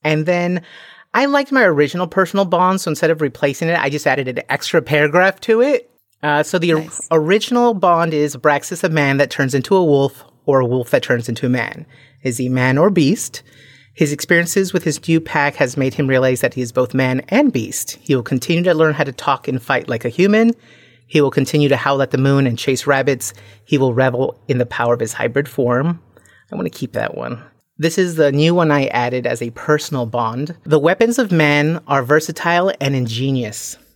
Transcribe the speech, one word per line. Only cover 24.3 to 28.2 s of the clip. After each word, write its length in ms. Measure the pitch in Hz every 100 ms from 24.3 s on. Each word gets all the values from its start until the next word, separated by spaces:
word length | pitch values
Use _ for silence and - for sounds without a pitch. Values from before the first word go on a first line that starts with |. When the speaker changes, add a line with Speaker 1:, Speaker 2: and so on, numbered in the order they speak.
| - -
Speaker 1:
in 120 | 123
the 80 | 120
power 280 | - 120
of 60 | 117
his 140 | 113
hybrid 340 | - 117 135 143
form. 520 | - 123 123 156 170 _ _ _ _ _
I 20 |
want 120 | - -
to 60 | -
keep 140 | 135
that 240 | - - -
one. 260 | - 117 - _ _ -
This 200 | 160 165
is 160 | 180
the 140 | 160